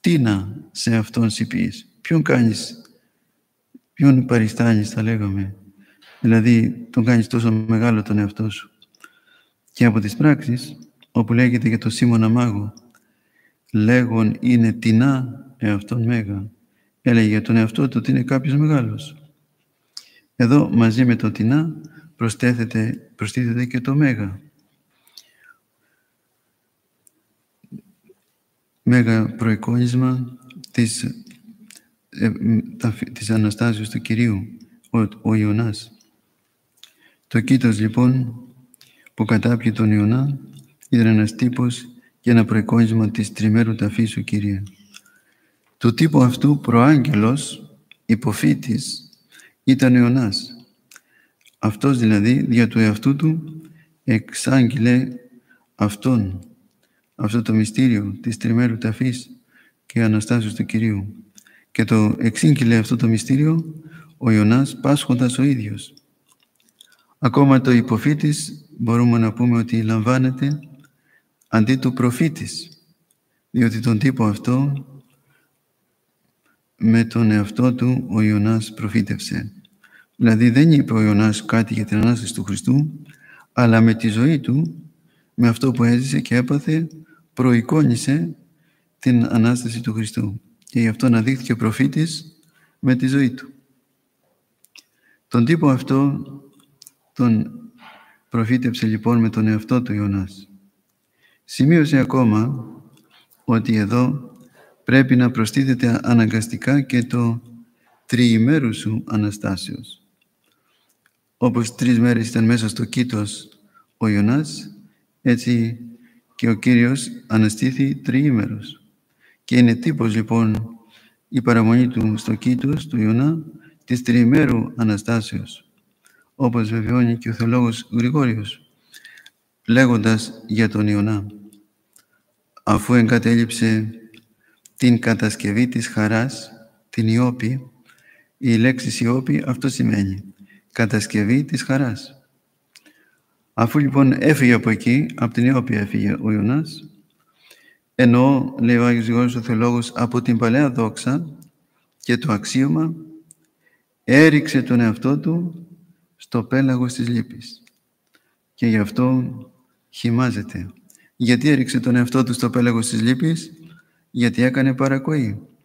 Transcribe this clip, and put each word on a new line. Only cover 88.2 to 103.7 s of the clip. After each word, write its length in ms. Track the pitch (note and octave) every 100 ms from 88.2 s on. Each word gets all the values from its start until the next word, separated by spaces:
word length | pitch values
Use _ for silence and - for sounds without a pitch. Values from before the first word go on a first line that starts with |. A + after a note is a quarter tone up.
| E3+ D3+ _ _ _ _ _ _
την 260 | - B2
Ανάσταση 560 | A#2 A#2 A2+ B2 A#2+ A#2
του 120 | A#2+
Χριστού. 480 | A2 A2 - A2 G#2+ _ _
Και 160 | _ B2
γι' 80 | A2+
αυτό 180 | A2 C3
αναδείχθηκε 460 | A2+ A2 C3 B2
ο 40 | A2+
προφήτης 800 | A2+ G#2+ C3 - D#3+ - - _ _ _ _ _
με 160 | C#3
τη 120 | B2+ C3
ζωή 240 | C#3 C3+
του. 220 | - - - _ _ _ _ _ _ _ _ _ _ _ - _ _ _ _ _
Τον 160 | A#2+
τύπο 240 | A#2 E3 D#3+
αυτό 580 | B2+ - C3+ C#3 C#3 - - - _ _ _ - _ _
τον 380 | _ B2 A2 - - - _ - - _ _ _
προφήτευσε 580 | A#2 A2 B2+ B2 G#2+ A2+
λοιπόν 320 | G#2+ A#2 A#2
με 120 | A2+
τον 160 | A2 G#2+
εαυτό 360 | G#2+ G#2+ B2+
του 100 | A#2+
Ιωνάς. 560 | G#2 G#2 G2 F#2 - - - _ _ _ _ _ _ _ _
Σημείωσε 540 | _ - C3 E3+ D3+ C#3
ακόμα 680 | B2+ C3 A#2+ G#2+ A#2 C#3 - - - _ _ _ _ _
ότι 300 | - A2+ G#2+